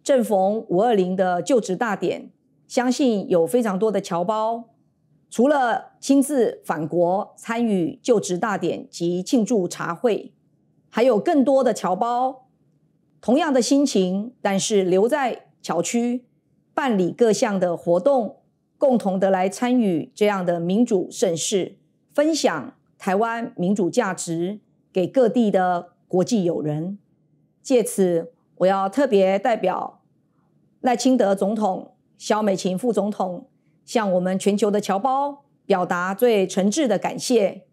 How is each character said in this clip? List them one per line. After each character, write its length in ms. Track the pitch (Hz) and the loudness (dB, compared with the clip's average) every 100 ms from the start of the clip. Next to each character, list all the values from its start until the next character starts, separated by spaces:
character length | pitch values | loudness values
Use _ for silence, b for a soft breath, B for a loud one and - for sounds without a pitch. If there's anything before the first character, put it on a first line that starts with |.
正 200 | - 269 | 0 0
逢 400 | 208 202 190 220 - | 2 2 2 0 -2
五 140 | 175 | 0
二 100 | 233 | 2
零 220 | 214 180 185 | 2 0 0
的 260 | 185 180 | 0 0
就 180 | 170 262 | 2 0
职 160 | - 185 | 0 -4
大 200 | 240 190 | -2 -4
典， 360 | 180 85 - _ _ _ _ | -4 -6 -10 _ _ _ _
相 220 | - 247 | -2 0
信 380 | 247 269 208 175 | 2 2 0 0
有 180 | 180 165 | 0 2
非 160 | 247 | 0
常 140 | 220 185 | 0 0
多 140 | 220 | 0
的 80 | 196 | -2
侨 240 | 196 170 | -4 -4
胞 460 | 180 220 220 233 240 _ _ _ _ _ _ | -2 -2 -2 -4 -10 _ _ _ _ _ _
除 180 | - 262 | 0 2
了 460 | 294 247 214 - _ | 4 2 -2 -6 _
亲 220 | - 277 | 0 2
自 400 | 269 285 208 - | 2 2 0 -2
返 240 | - 165 151 | -6 -6 -2
国 460 | 170 175 190 - - | 0 0 0 -4 -12
参 300 | - 233 233 | -6 -2 0
与 340 | 196 160 - | 0 -2 -4
就 180 | - 220 | 0 0
职 180 | - 180 | 2 -4
大 200 | 226 190 | -4 -2
典 300 | 175 - - | -4 -6 -10
及 340 | - 170 175 | -6 -4 -4
庆 220 | 185 269 | 0 0
祝 240 | 208 233 175 | 2 0 -2
茶 260 | - 156 | -6 -8
会， 400 | 170 240 202 - _ _ _ _ _ _ | -4 -2 -2 -6 _ _ _ _ _ _
还 140 | - | 0
有 160 | 262 214 | 2 2
更 240 | 214 311 | 2 2
多 200 | 254 269 | 4 4
的 80 | 247 | 2
侨 240 | 214 175 185 | 0 -2 -2
胞 520 | 233 240 262 277 _ _ _ _ _ _ _ _ | -2 0 -2 -6 _ _ _ _ _ _ _ _
同 160 | - 262 | 0 2
样 160 | 330 | 2
的 80 | 262 | 0
心 240 | - 277 285 | 2 2 2
情， 480 | 208 185 190 226 - | 2 0 -2 -6 -6
但 180 | 202 196 | -2 -2
是 220 | - 208 | 0 0
留 260 | 180 185 226 | 2 2 2
在 380 | 294 247 - _ _ | 0 -2 -6 _ _
侨 220 | - 165 | -6 -4
区 420 | 165 240 240 247 _ _ _ _ _ | -2 -2 -2 -4 _ _ _ _ _
办 240 | - 277 208 | -4 0 0
理 140 | 175 | 0
各 200 | - 226 | 2 2
项 280 | 208 233 196 | 2 0 0
的 180 | 180 165 | -2 -2
活 220 | - 175 | 0 2
动， 380 | 269 269 202 - _ _ _ - | 4 2 0 -8 _ _ _ -2
共 180 | 285 247 | 2 2
同 220 | 202 190 | 0 0
的 100 | 190 | 2
来 180 | 190 190 | 2 0
参 320 | 202 247 254 | -2 0 2
与 320 | 208 160 - - | 2 0 -4 -2
这 100 | 208 | 0
样 180 | 202 | 0
的 160 | 180 175 | -2 -2
民 240 | 170 196 | 0 0
主 240 | 240 196 - | 2 0 -2
盛 260 | - 202 165 | -2 -2 -2
事， 400 | - 202 165 - _ _ _ | -2 -2 -4 -10 _ _ _
分 220 | - 294 | 0 0
享 420 | 311 247 160 117 - _ _ | 2 0 -2 -8 -16 _ _
台 180 | - 190 | -2 0
湾 380 | 226 233 233 - | 0 -4 -8 -4
民 200 | 175 208 | -2 0
主 120 | 170 | 0
价 280 | - 208 180 | 0 -2 -4
值 460 | - 165 175 208 _ _ _ | -6 -4 -4 -8 _ _ _
给 140 | 190 175 | -4 -2
各 240 | 269 240 | 2 2
地 220 | 254 220 | 2 2
的 420 | 190 180 175 - _ - | 2 0 -2 -6 _ -4
国 160 | 180 | -2
际 200 | 175 240 | 0 0
友 160 | 175 151 | 0 -2
人。 380 | 151 151 170 202 _ _ _ _ _ _ | -4 -4 -6 -10 _ _ _ _ _ _
借 220 | - 254 | 0 0
此， 500 | 208 - 185 170 165 _ _ - | 0 0 2 2 -4 _ _ -2
我 100 | 180 | 0
要 240 | 196 196 | 2 0
特 160 | 196 277 | 0 2
别 320 | 196 190 196 | 4 4 2
代 180 | 247 220 | 0 -2
表 460 | 185 175 - - _ _ _ _ _ _ _ _ | -2 -4 -6 -12 _ _ _ _ _ _ _ _
赖 140 | 247 240 | -2 0
清 200 | 262 254 | 2 2
德 200 | 196 202 | 2 2
总 180 | 196 | 0
统、 380 | 214 208 185 - _ _ _ | 0 -2 -2 -8 _ _ _
萧 240 | - 214 | -2 0
美 140 | 214 190 | 0 -2
琴 200 | 185 185 | -2 -2
副 160 | 247 | -2
总 200 | 208 202 | -2 -2
统， 360 | 202 185 175 - _ _ _ - | -2 -6 -6 -14 _ _ _ -4
向 260 | 240 208 | -2 2
我 60 | 180 | 0
们 200 | 180 190 | 0 0
全 180 | 202 202 | 0 0
球 140 | 208 | 0
的 100 | 208 | 0
侨 160 | 208 196 | -2 -2
胞 460 | 262 269 285 285 _ _ - | 0 -2 -2 -6 _ _ -2
表 180 | 185 180 | -2 0
达 300 | 180 185 196 | -2 -4 0
最 320 | 247 214 185 | 2 2 0
诚 240 | - 190 | 0 0
挚 160 | 247 269 | 0 0
的 100 | 185 | 0
感 220 | 170 - | -2 -6
谢。 480 | - 240 185 - _ | 0 0 0 -4 _